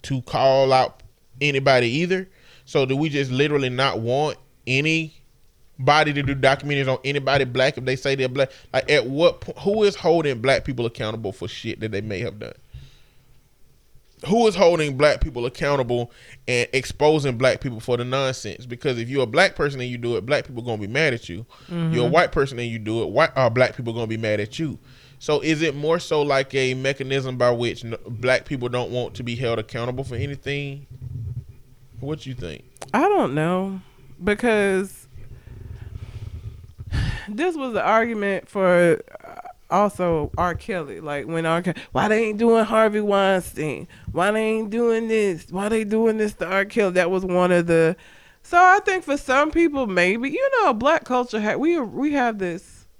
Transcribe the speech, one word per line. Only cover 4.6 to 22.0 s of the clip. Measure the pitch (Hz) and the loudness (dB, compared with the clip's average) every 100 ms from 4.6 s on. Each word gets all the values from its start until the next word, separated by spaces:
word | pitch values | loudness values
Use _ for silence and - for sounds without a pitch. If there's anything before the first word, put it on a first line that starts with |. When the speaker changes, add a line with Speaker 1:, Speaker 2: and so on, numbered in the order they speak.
| - | -2
Speaker 1:
anybody | 131 151 160 156 - _ _ _ _ _ - 135 147 151 | 0 2 0 -2 -12 _ _ _ _ _ -4 2 4 4
to | 143 | 0
do | 139 135 | -2 2
documentaries | 131 139 143 143 131 | 2 2 0 -2 0
on | 131 | -2
anybody | 135 143 135 139 131 | -2 -2 0 0 0
black | 123 131 - | 2 0 0
if | 131 | -4
they | 127 | -2
say | 139 139 | -2 0
they're | 127 | -2
black? | 131 131 - - | 0 -2 -2 -4
Like, | 143 - | -2 2
at | 147 120 | 2 2
what | 139 170 - | 2 2 2
po-, | - - | -8 -6
who | 196 214 208 | -2 2 2
is | - | 2
holding | 165 165 151 120 | 2 2 2 -2
black | 127 131 - | 0 0 0
people | 120 117 | -4 -4
accountable | - 107 113 104 | -4 -6 -6 -8
for | 95 104 | -8 -12
shit | - 117 - | -10 -10 -8
that | 110 | -6
they | 101 | -6
may | 107 95 | -6 -6
have | 110 104 | -6 -8
done? | - - _ - - - - _ _ - _ _ - _ _ - _ _ 135 | -14 -16 _ -20 -20 -20 -20 _ _ -20 _ _ -20 _ _ -20 _ _ 0
Who | 220 226 | 4 4
is | 180 | 6
holding | 180 170 151 131 | 6 6 0 4
black | 147 143 | 4 4
people | 160 120 120 | 0 -2 -6
accountable | - 143 143 120 120 120 - - - - | -4 0 0 0 -2 -2 -10 -20 -14 -2
and | 123 120 | -2 0
exposing | 131 123 - 151 156 139 117 | -2 -4 0 2 4 0 2
black | 131 - | 2 2
people | 135 113 | -2 -8
for | 120 120 | -2 -2
the | |
nonsense? | 123 135 135 127 104 - 123 | 0 0 0 -2 -8 -12 -14
Because | 120 147 120 | -6 -4 -4
if | 117 | -2
you're | 139 | -2
a | 123 | 0
black | 135 190 - | 4 2 2
person | 147 135 | -4 -2
and | 123 | -8
you | 123 | -6
do | 117 113 | -4 -4
it, | 107 | 0
black | 143 - | -2 -2
people | 120 | -10
gonna | 120 107 | -6 -6
be | 101 | -4
mad | 131 156 | 0 0
at | 117 - | -2 -8
you. | 87 117 - - | -14 -14 -20 -12
Speaker 2:
Mm-hmm. | 170 165 | -4 -2
Speaker 1:
You're | 143 | 0